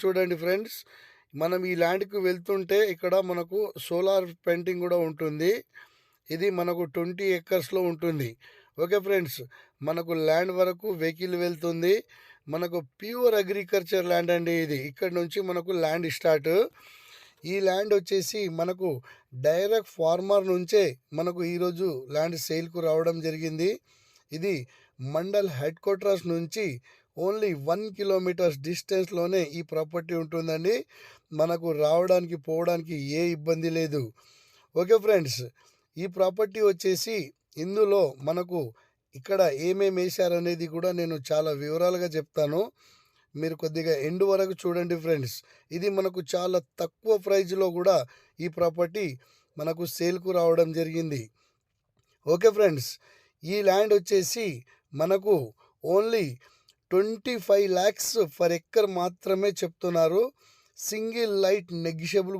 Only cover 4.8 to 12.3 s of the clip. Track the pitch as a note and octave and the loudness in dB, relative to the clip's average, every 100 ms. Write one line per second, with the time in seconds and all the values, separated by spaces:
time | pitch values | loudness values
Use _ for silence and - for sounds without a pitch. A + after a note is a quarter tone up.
4.8 | F3 F3 D#3+ D3+ D#3+ D3+ F3 A#3 - - | 0 0 0 -2 -4 0 0 0 -4 -20
5.8 | - _ _ _ - E3 G3 F3+ F3 F3 | -20 _ _ _ -10 -2 -2 0 -2 -2
6.8 | E3 F3 F3 F3+ G3 F3+ - F#3+ C3+ F#3 | -4 -4 -4 -2 0 0 0 -2 0 -2
7.8 | F3+ D#3+ E3+ D3+ A#2+ A#2 - - _ - | -2 -2 -2 -2 -4 -8 -20 -20 _ -6
8.8 | E3+ G3+ G3 G3 D#3 C#3 B2+ - _ _ | 0 0 2 0 -2 -8 -14 -18 _ _
9.8 | C#3+ E3+ E3+ E3 D#3 D#3+ F#3 F#3 F#3 F3 | -6 -4 -2 0 2 2 2 2 0 0
10.8 | G#3+ F3 D#3+ D#3+ F3+ F3 F3 D#3+ E3+ E3 | -6 -2 -2 -2 -6 -2 -2 -2 -4 0
11.8 | F3 G#3+ - - - | 2 2 0 -20 -20